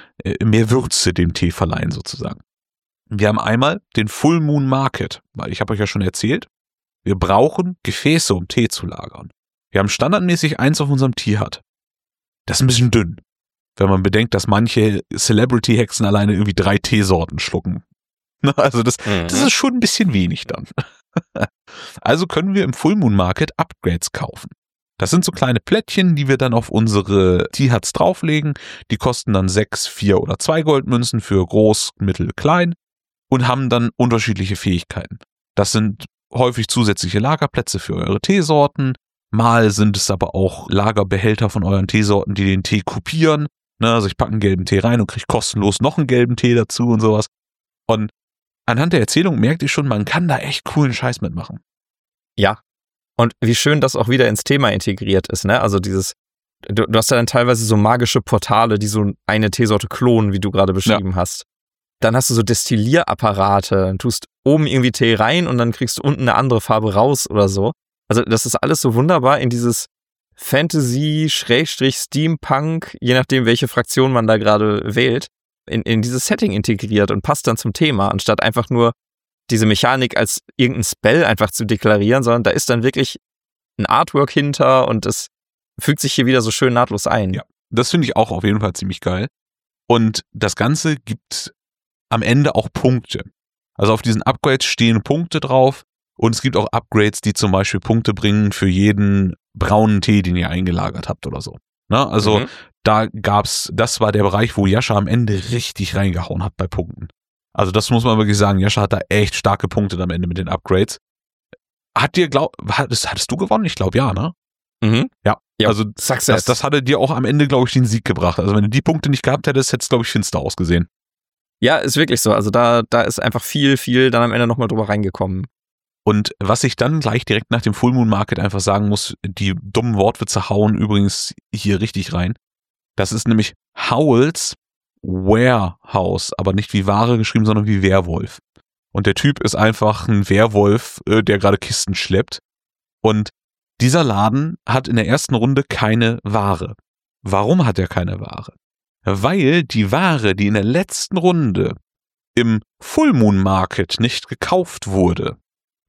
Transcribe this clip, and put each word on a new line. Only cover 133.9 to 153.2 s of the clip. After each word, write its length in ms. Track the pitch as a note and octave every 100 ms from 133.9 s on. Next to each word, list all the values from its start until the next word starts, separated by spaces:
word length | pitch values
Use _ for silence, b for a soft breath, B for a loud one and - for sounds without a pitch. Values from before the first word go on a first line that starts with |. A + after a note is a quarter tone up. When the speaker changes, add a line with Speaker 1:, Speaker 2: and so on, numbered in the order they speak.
Speaker 1:
Howls 640 | A#2+ D3+ A#2+ C#3+ E3+ - - _ _ _ _
Warehouse, 1300 | - F#2 F#2 A2 B2+ A#2+ F#2 - - G2+ F2+ F#2 - -
aber 140 | G2
nicht 200 | F#2+ G2+
wie 140 | G#2+ F#2+
Ware 320 | G2+ A#2 A#2+
geschrieben, 280 | A2 A#2 G#2+
sondern 200 | G#2+ G#2
wie 160 | G2+
Werwolf. 560 | F#2+ F#2+ F2 E2+ - - _ _ _ _ _
Und 140 | - G2+
der 80 |
Typ 260 | - C#3+ C#3
ist 120 | G#2
einfach 540 | - G#2+ G#2+ G#2+ G#2 -
ein 200 | G#2 G2
Werwolf, 720 | G2 A2+ G#2 G2+ A2+ - - -
äh, 160 | G#2+
der 160 | G2+ G2+
gerade 200 | G2+ G2+
Kisten 360 | - - -
schleppt. 460 | F#2+ - F#2+ - - _ _ _ _ _ _
Und 280 | A2 G#2+ G#2+ _ _ _ _ _
dieser 240 | B2 D3
Laden 520 | C#3+ G2+ G#2+ C3 D#3 E3+ -
hat 200 | B2+ C3
in 80 | A#2
der 100 | G2
ersten 280 | C#3 -
Runde 280 | A#2+ B2 C#3
keine 560 | C#3 - G#2+ A2 A2+ A#2
Ware. 520 | G2+ G#2+ G2+ F2 F2+ G#2+ _ _ _ _
Warum 420 | G2+ G2 G#2 F3+ A#2
hat 120 | F#2
er 80 | F2+
keine 340 | - F2+ F#2+
Ware? 320 | - - - _ _ _ _ _
Weil 580 | - G2 A#2 G3 C#3 E3+
die 300 | B2 A2+ G2+
Ware, 420 | C#3 F#3 D3+ G#2+
die 120 | F#2+ G2+
in 60 |
der 100 | G#2
letzten 520 | G2+ D3 G3 - - F#3+
Runde 600 | F3 E3+ C3 F#2 F#2+ - _ _ _ _ _ -
im 240 | A#2 G#2+ - _
Full 300 | - - D#4
Moon 260 | D3+